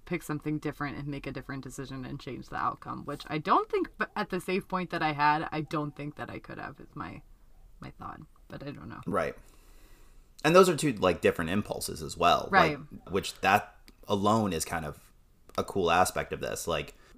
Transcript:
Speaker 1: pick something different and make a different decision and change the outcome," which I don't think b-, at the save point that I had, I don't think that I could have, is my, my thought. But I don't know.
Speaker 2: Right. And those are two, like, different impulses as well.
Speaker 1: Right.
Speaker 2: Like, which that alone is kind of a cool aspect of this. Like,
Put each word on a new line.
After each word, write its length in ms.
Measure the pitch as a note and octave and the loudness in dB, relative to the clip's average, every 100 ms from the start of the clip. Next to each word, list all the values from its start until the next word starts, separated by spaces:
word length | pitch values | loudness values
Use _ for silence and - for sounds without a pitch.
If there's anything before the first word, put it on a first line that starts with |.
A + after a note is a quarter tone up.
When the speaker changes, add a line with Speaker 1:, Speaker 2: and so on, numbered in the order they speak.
| - | -6
Speaker 1:
pick 180 | F3 | -6
something 340 | - D3 D#3 D3+ | -4 -6 -2 -4
different 380 | D3+ - C#3+ C3+ | -4 -6 -6 -6
and 100 | C#3+ | -6
make 200 | C#3 C#3+ | -6 -8
a 40 | |
different 320 | C3 C3 C#3 | -10 -8 -10
decision 420 | C3 B2+ C3+ C3+ C3 | -10 -12 -10 -10 -10
and 140 | C#3 | -10
change 280 | - C3 C3 | -10 -10 -8
the 80 | - | -4
outcome," 480 | B2 - - B2 - | -2 -4 -10 -12 -10
which 180 | C#3+ - | -10 -6
I 100 | D#3 | -4
don't 320 | E3 C#4 G#4+ | 4 4 4
think 200 | G#4 E4+ - | -2 -2 -4
b-, 60 | G#3+ - | -6 -4
at 140 | G3+ | -2
the 100 | F3+ | -4
save 280 | - F#3+ - | -2 -4 -2
point 200 | F#3 F3 | -4 -4
that 120 | E3+ | -2
I 80 | D#3+ | -2
had, 340 | D3 D3 D3+ - | 2 4 4 0
I 100 | D3+ | -4
don't 340 | D3+ D#3+ D3 D3 | -4 -2 -4 -6
think 200 | D3 - | -10 -10
that 140 | - | -10
I 100 | - | -10
could 180 | - - | -12 -12
have, 220 | - - | -12 -12
is 160 | - - | -16 -12
my, 260 | F2 - - - - - - - | -10 -12 -18 -20 -20 -20 -20 -18
my 100 | C#3 - | -16 -14
thought. 220 | - - - - - | -14 -14 -18 -20 -18
But 160 | - | -14
I 80 | - | -14
don't 180 | - - | -14 -14
know. 120 | - - | -12 -2
Speaker 2:
Right. 300 | G2 D2+ - - - - - - - - - - - | 0 0 -4 -16 -20 -20 -20 -20 -20 -20 -20 -20 -2
And 120 | D3+ F3 | 6 8
those 140 | F#3 | 8
are 60 | D3+ | 6
two, 160 | D3+ | 0
like, 280 | G#2 F#2 E2 | 2 2 4
different 300 | G2+ F#2+ D#2+ | 4 2 0
impulses 500 | G2 - - - E2 | 0 0 -4 -6 -6
as 140 | D2+ - | -8 2
well. 300 | E2+ - - | 4 4 4
Speaker 1:
Right. 280 | F#3+ E3 D3 | 4 4 2
Speaker 2:
Like, 320 | D#3 - - | -10 -16 -2
which 260 | F#2 - - | -2 -2 -2
that 340 | F#2+ G#2 - - - - - | 4 4 4 -16 -20 -12 -2
alone 460 | G#2 G2+ A2+ G#2 | 2 4 4 2
is 100 | E2 - | 0 -2
kind 200 | E2+ D#2 | -4 -6
of 120 | - - _ _ _ - - | -10 -16 _ _ _ -10 -4
a 60 | |
cool 280 | - G2 E2+ | -2 2 4
aspect 400 | F2 F#2 - D2 | 6 4 2 -4
of 60 | - | -6
this. 260 | C2 G#1 - | -6 -6 -2
Like, 260 | D#2 C#2+ - - | -2 -4 -12 -20